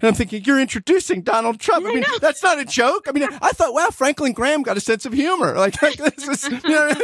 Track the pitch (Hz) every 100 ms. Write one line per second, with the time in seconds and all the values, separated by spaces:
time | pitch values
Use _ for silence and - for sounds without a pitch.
0 | 220 214 233 214 196 277 269 226 190 370
1 | - 254 175 220 226 220 - 330 392 466
2 | 571 494 302 - 381 311 254 - 240 370
3 | 294 285 277 285 - - 320 254 359 -
4 | 269 285 285 214 254 302 240 202 - 226
5 | 269 247 302 359 196 139 196 - 294 262
6 | 294 - 285 277 - 247 330 311 294 294